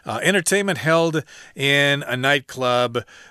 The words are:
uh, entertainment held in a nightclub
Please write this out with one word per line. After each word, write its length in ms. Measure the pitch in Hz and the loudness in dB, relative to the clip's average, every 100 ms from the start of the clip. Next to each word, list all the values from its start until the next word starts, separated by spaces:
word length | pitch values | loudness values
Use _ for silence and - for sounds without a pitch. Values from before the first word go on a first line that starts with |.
uh, 140 | - 113 | -10 -4
entertainment 580 | 165 196 160 196 202 143 | 0 0 0 0 0 -2
held 440 | 139 165 165 156 - - - | 2 2 2 -2 -6 -14 -18
in 480 | - 139 143 143 143 | -4 2 2 2 0
a 140 | 143 127 | -4 -2
nightclub 880 | 135 139 131 127 123 123 123 120 - - - | 0 0 -2 -4 0 2 0 -2 -8 -14 -20